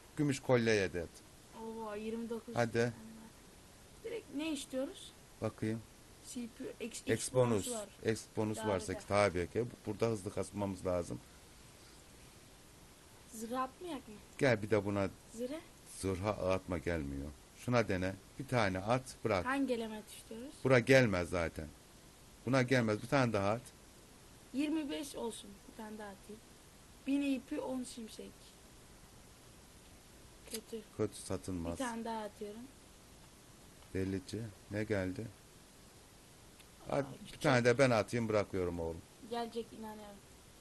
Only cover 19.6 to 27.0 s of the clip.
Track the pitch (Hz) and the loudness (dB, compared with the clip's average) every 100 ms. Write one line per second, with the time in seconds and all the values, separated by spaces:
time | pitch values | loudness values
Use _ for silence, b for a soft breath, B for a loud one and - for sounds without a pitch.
19.6 | 262 233 226 214 - - - 226 269 - | 0 -2 -4 -8 -12 -16 -14 -12 -12 -2
20.6 | 131 127 117 135 120 90 85 87 82 - | 6 6 10 8 8 4 2 0 0 -2
21.6 | 76 - - - - - - - - 131 | -10 -12 -20 -20 -20 -20 -20 -8 2 2
22.6 | 123 127 110 107 117 143 120 104 98 117 | 6 4 4 2 2 4 4 4 2 2
23.6 | - - - - - - - - - 247 | -4 -18 -20 -20 -20 -20 -20 -20 -8 -2
24.6 | 302 320 285 311 285 - 226 - - 202 | 0 0 -2 -6 -8 -6 -6 -8 -12 -18
25.6 | - - 214 220 208 190 - 214 - - | -18 -14 -12 -10 -12 -12 -14 -16 -18 -20
26.6 | - - - - | -20 -20 -20 -8